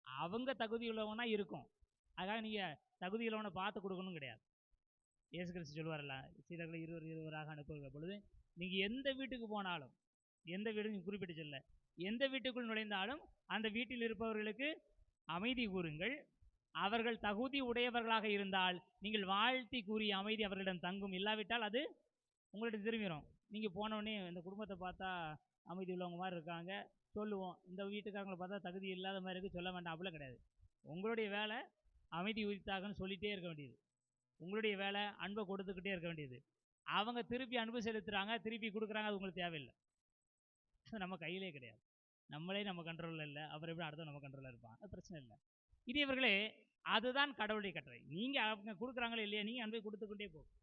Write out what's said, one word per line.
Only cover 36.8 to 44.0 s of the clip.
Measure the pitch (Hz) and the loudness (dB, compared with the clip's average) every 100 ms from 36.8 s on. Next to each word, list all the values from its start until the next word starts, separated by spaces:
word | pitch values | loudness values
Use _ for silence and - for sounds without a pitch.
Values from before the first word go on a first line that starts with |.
அவங்க | - 170 214 240 | 2 4 4 0
திருப்பி | - 247 254 240 | 0 -2 2 2
அன்பு | 226 240 | 2 0
செலுத்துறாங்க, | 220 220 196 202 202 226 | 0 0 2 2 2 0
திருப்பி | 214 226 220 | 0 -2 0
கொடுக்குறாங்க, | 196 220 214 | 0 0 2
அது | 214 | 2
உங்களுக்கு | 202 190 175 | 0 -2 -2
தேவையில்லை. | 175 160 120 _ _ _ _ _ _ _ _ _ _ _ - | -2 -2 -6 _ _ _ _ _ _ _ _ _ _ _ -10
அது | 220 | -4
நம்ம | 185 185 | -4 -4
கையிலே | 160 185 190 | -4 -4 -4
கிடையாது. | 143 120 110 _ _ _ _ _ | -8 -14 -18 _ _ _ _ _
நம்மளே | 147 175 202 | -6 -2 0
நம்ம | 202 175 | 0 -2
கண்ட்ரோல்ல | 165 165 165 160 | -4 -4 -4 -4
இல்லை, | 151 143 | -6 -8
அப்புறம் | 151 151 165 165 | -8 -6 -4 -4
எப்படி | 160 | -4
அடுத்த | 151 | -4